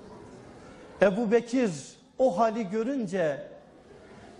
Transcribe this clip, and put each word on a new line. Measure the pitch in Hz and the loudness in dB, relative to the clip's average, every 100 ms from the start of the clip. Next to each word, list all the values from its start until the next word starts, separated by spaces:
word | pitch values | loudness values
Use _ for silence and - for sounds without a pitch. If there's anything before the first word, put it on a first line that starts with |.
| - - - - - - - - - - | -20 -20 -20 -20 -20 -20 -20 -20 -12 2
Ebu | 196 190 226 | 2 4 2
Bekir | 233 233 262 226 147 - - _ - | 2 2 0 0 -2 -12 -20 _ 0
o | 254 262 | 2 4
hali | 226 220 190 | 0 0 -4
görünce, | 220 226 277 196 190 160 135 - - - - - - - - - | -2 -2 -2 -4 -2 -2 -2 -10 -18 -20 -20 -20 -20 -20 -20 -20